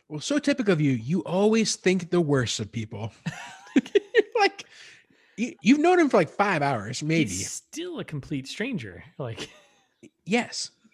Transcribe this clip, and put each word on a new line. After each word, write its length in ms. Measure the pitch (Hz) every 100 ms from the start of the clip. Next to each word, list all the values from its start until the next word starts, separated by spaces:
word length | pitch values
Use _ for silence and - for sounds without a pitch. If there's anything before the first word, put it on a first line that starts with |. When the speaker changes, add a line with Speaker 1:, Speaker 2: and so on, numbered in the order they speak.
| _
Speaker 1:
"Well, 120 | 156
so 180 | - 285
typical 340 | 285 285 202
of 80 | 165
you, 120 | 147
you 300 | 127 113 180
always 500 | - 180 214 220 214 -
think 340 | 185 185 165
the 100 | 175
worst 400 | 156 139 117 -
of 100 | 104
people." 400 | 117 107 107 110 -
<laughs> 40 | - - - - - - - 403 - 494 - 466
Like, 260 | 403 - - - - - _ _ _ -
you, 180 | 233 -
you've 160 | 190 294
known 180 | 330 359
him 100 | 302
for, 100 | 220
like, 100 | 160
five 320 | - 208 165
hours, 400 | 143 123 104 -
maybe. 280 | 151 160 120
Speaker 2:
He's 200 | 92 -
still 480 | - - - 359 302
a 40 |
complete 420 | 156 147 - 147 131
stranger. 560 | - 233 214 107 87 - -
Like, 300 | 127 104 - - _ _ _ _ - _
Speaker 1:
Yes. 460 | - 226 - - - _ _